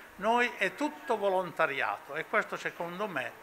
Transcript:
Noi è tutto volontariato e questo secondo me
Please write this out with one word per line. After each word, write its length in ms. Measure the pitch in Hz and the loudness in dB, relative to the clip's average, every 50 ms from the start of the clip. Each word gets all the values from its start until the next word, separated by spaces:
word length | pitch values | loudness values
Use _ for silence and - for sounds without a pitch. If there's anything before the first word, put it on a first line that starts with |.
| - - - | -18 -18 -10
Noi 360 | - 185 220 233 240 240 240 - | -2 2 2 4 4 4 2 0
è 180 | - 202 185 185 | 0 0 0 0
tutto 420 | - 294 294 - - - - 240 | 0 -2 -2 -4 -4 -2 -2 0
volontariato 1000 | 208 196 202 190 185 185 170 143 - 160 147 135 135 117 104 101 - - - 139 | 2 2 4 4 2 2 0 0 2 2 2 2 0 0 0 -2 -4 -6 -8 -8
e 100 | 156 156 | -8 -4
questo 300 | - - 214 196 - 196 | 0 0 0 0 0 -2
secondo 500 | 165 - 165 - - 175 170 175 180 214 | -6 -6 -6 -6 -6 -6 -6 -6 -6 -6
me 240 | 208 175 139 123 117 - - | -4 -4 -4 -4 -6 -8 -14